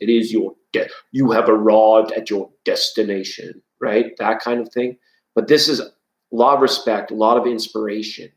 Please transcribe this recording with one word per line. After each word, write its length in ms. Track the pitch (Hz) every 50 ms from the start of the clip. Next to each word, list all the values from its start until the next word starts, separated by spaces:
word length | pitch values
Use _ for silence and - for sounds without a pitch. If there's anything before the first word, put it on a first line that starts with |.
It 100 | 101 104
is 220 | 117 117 110 110
your 220 | 110 113 95 95 - _ _ _ _
de-, 160 | - 92 - - - - _
you 200 | _ 131 139 127
have 180 | 113 110 117 120
arrived 600 | 113 107 107 110 107 107 110 110 110 110 110 -
at 180 | - 110 107 -
your 200 | 107 101 95 - _ _ _
destination, 960 | - 98 - - - - - 107 104 101 98 95 - - - 104 - - - _ _ _ _
right? 360 | - 123 104 110 120 113 - -
That 220 | - 104 117 -
kind 200 | - 120 120 120
of 120 | 117 110
thing. 260 | _ 123 123 123 123 _ _ _ _ _ _ _ _
But 140 | - 110 107
this 200 | 147 151 - -
is 120 | 151 117
a 120 | - - _ _ _ _ _ _ _ _
lot 240 | - 113 117 131 139
of 60 | 139
respect, 500 | 131 131 - - - - 110 101 - -
a 40 | 110
lot 220 | 107 110 110 120 117
of 80 | 113 120
inspiration. 840 | 120 110 110 - - 110 107 107 101 107 107 110 - - - 117 _